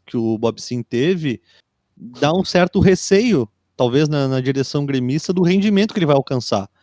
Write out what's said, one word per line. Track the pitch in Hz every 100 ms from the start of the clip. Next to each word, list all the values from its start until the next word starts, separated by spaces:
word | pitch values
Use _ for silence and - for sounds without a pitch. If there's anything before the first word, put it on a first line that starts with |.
que | - 123
o | 113 110
Bob | 117 110
Sim | - 123
teve, | - 120 156 185 151 104 _ _ _ _ _ _
dá | - - 147
um | 180
certo | 196 180 180 196
receio, | 185 185 - 196 247 160 113 _ _
talvez | - 123 131 151
na, | 147 135
na | 131
direção | 127 135 131 147
gremista, | 143 135 123 151 -
do | 185
rendimento | 175 196 214 196 220
que | 196
ele | 151
vai |
alcançar. | 139 - 127 - 104 98 _